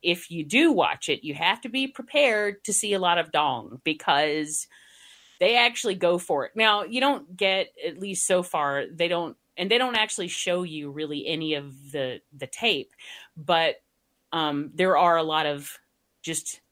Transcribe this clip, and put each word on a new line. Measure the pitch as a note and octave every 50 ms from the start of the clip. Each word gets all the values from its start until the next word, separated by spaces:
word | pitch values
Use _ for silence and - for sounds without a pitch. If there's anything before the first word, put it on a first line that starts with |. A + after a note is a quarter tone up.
| -
if | E3+ F3 F3 - -
you | E3+ E3+ D3+
do | D3 F3 B3+ D#4+ E4+
watch | C#4 F#3 D3 D#2+ - - - -
it, | C#3+ - -
you | D3+ C#3+
have | D3 E3 F3+ G#3 A#3
to | - B3
be | A3 C4 C4+
prepared | C4 - - A#3+ - - D4 D4 B3+ A3 G#3 G#3 G3+ G3+ G3+ _
to | - G3+
see | - - G#3 G3+
a | F#3+
lot | F#3 F3 E3+
of | F3 D#3+ D#3+
dong | - D3+ D3+ C#3+ C3 A#2 A2+ - - B2+ _
because | D#3+ D#3 D#3 - - D3+ C#3+ D3+ D3+ D3 D#3 D3+ D3+ D#3 - - _ _ - - - - - - - - - _ _ _ _
they | F3+ F#3+ A#3
actually | A#3+ A#3+ B3 A#3 - - A3+ G#3
go | F#3 F3+ F3 F3
for | F3 F3 - D#3+ C#3+ B2
it. | - _
Now, | G#3+ A3 A3 G#3 G#3 G3+
you | - A3+ B3+
don't | C4 C#4+ C#4+ A#3+ F#3 E3 F#3
get, | F3+ G3+ F#3+ F#3+ F#3+ F#3 - _ - C#3+
at | E3+ D#3
least | E3+ G3 G3+ F#3 F3 -
so | - F#3+ F3+ F3+
far, | - - E3 D3 C#3+ C#3 C#3+ B2+ -
they | E3+ D#3+ E3+
don't, | E3+ F3 E3+ E3+ D3+ - _ _ _ _
and | - F3+ G3
they | A3+
don't | A#3+ B3+ B3+ A#3+
actually | A3 G#3+ G#3+ - - F#3
show | F3+ - - - F#3+ F3 F3+ F3+
you | E3+ D#3 D3+ D3 C#3+
really | C#3 D3+ D#3 D3 D3+ D3 -
any | - D#3+ D#3 D#3+ D#3 D3+
of | C#3+ C#3+ C#3+ C3+ C3+ C#3+ C#3
the, | C#3+ D3+ C3+ B2+ B2 - _ _ -
the | C3+ C#3
tape, | - - - A3+ A#3 F#3+ C#3+ - _ _ _ - - - - - _ _
but, | E3 D3 D3 F3 E3 E3 D#3 - - _ _ _ _ _ _ _ _ _ _
um, | - E3 D#3 D3+ D3 C#3+ D3 D3 -
there | D#3 F3+ F#3+ F#3
are | D3 F3 F3 E3+
a | E3 D#3+
lot | D#3+ D#3 D#3 D#3
of | D3 D3 C#3+ C#3+ - - - _ _ _ _ _ _ _ _
just | - D#3+ E3 - - - - - _ _